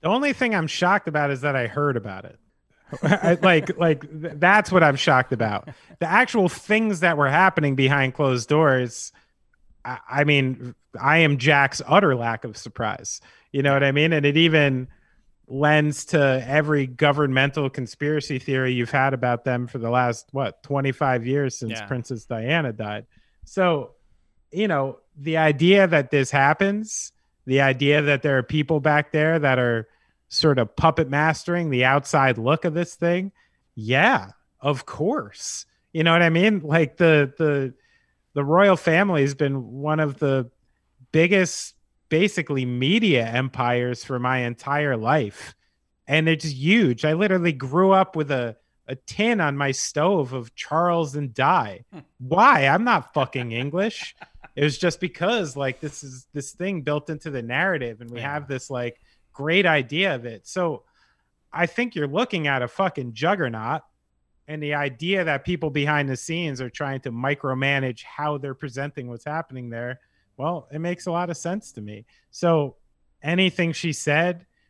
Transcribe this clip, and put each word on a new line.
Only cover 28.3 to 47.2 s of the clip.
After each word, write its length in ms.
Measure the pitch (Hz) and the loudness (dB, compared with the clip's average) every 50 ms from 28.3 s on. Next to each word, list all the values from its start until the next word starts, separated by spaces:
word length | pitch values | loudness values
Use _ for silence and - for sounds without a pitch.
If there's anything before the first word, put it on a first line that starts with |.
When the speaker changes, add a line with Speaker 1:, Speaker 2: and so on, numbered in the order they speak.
| 139 131 | 0 0
Speaker 1:
are 40 | 123 | 0
people 360 | - - 156 151 143 165 151 | 0 -2 -2 0 0 -2 0
back 320 | 135 156 147 147 147 - | 2 2 2 2 0 0
there 260 | - 156 151 156 165 165 | -2 0 2 2 2 2
that 220 | 147 139 131 127 | 2 2 2 2
are 280 | 123 120 117 113 110 _ _ _ _ _ _ _ _ _ | 2 0 0 -2 -4 _ _ _ _ _ _ _ _ _
sort 280 | - - - 160 143 127 | -4 0 2 2 4 4
of 160 | 117 107 _ | 0 -2 _
puppet 320 | - - 165 160 - 160 135 | 2 2 2 2 2 -2 -2
mastering 600 | 135 143 151 160 156 - - - 175 175 170 160 | 0 0 0 0 0 -2 -4 -4 -4 -2 -2 -2
the 160 | 139 123 123 | 0 2 2
outside 520 | 127 135 147 135 - - 151 135 135 123 110 | 4 2 2 0 0 0 2 2 2 2 0
look 260 | 113 123 151 160 - | 0 0 0 0 0
of 80 | 180 151 | -4 -2
this 220 | 165 175 - - | -2 -6 -6 -6
thing, 360 | _ - 170 175 180 185 196 _ _ _ _ _ _ _ _ _ | _ -2 -2 0 -2 -4 -6 _ _ _ _ _ _ _ _ _
yeah, 560 | - 110 107 123 135 165 226 269 196 95 98 - _ _ _ _ _ | -12 -4 -2 0 2 4 4 2 0 -2 -6 -18 _ _ _ _ _
of 260 | - 139 147 127 - - | -4 -2 -2 -2 -6 -14
course. 800 | - - 147 185 262 311 - 104 - - - - - - - _ _ _ _ _ _ | -8 -4 -4 -2 -2 -4 -6 -10 -14 -14 -14 -12 -12 -14 -16 _ _ _ _ _ _
You 100 | 160 160 | 0 2
know 100 | 170 165 | 4 4
what 80 | 170 175 | 6 4
I 60 | 165 | 4
mean? 320 | 165 165 185 214 214 196 - | 4 4 4 2 2 0 -2
Like, 340 | 151 143 165 165 147 - _ | 0 2 2 2 2 0 _
the, 340 | 180 165 160 151 143 135 131 _ | 4 6 6 6 4 2 0 _
the, 360 | 165 151 147 143 135 131 127 _ _ _ _ _ _ _ _ _ _ _ _ | 0 0 0 0 -2 -4 -8 _ _ _ _ _ _ _ _ _ _ _ _
the 100 | 143 143 | -4 -2
royal 320 | 139 156 175 202 202 190 165 | 2 4 6 6 6 4 4
family 440 | - - 160 165 202 202 185 151 | 2 2 4 4 4 2 2 2
has 120 | 139 143 139 | 2 0 0
been 360 | 135 156 139 139 135 123 104 | -2 -2 -2 0 -2 -6 -8
one 280 | 117 135 139 151 156 156 | -12 -8 -4 -2 0 0
of 200 | 156 147 135 - | 0 -2 -2 -2
the 300 | 156 139 135 135 123 117 _ _ _ _ _ _ _ _ _ _ 127 _ | 0 0 0 0 -2 -4 _ _ _ _ _ _ _ _ _ _ -20 _
biggest, 640 | - 156 165 175 196 196 185 165 - - - - _ _ _ _ _ _ _ _ | 2 2 4 4 4 2 2 0 -2 -8 -12 -14 _ _ _ _ _ _ _ _
basically, 560 | - 156 185 208 - - 156 - 147 135 131 | 0 2 2 2 0 -2 -4 -4 -2 -4 -2
media 600 | 123 123 123 127 139 185 233 226 208 156 127 113 | -4 -4 -2 0 0 2 2 2 4 2 2 2
empires 800 | 113 113 123 131 131 - - 127 120 123 123 123 123 123 - - | 0 -2 -4 -4 -4 -4 -4 -2 0 0 0 -2 -2 -6 -8 -8
for 160 | - 135 123 | -8 -6 -4
my 200 | 123 123 131 127 | -2 -2 -2 -2
entire 560 | 123 120 120 _ - - 143 147 151 143 131 113 | -2 -4 -6 _ -6 -4 -4 -2 -2 -2 -2 -2
life. 580 | 110 113 139 156 123 101 - - - - - _ _ _ _ _ _ _ _ _ _ - | 0 0 0 0 0 -4 -8 -12 -20 -20 -20 _ _ _ _ _ _ _ _ _ _ -2
And 200 | 139 156 160 160 | 0 0 2 2
they're 80 | 160 | 0
just 200 | 151 - 160 143 | 0 -2 -8 -8
huge. 500 | 131 135 160 196 233 214 143 120 113 - | -4 0 2 2 4 4 2 0 0 0
I 80 | 151 156 | -2 0
literally 380 | 165 | 0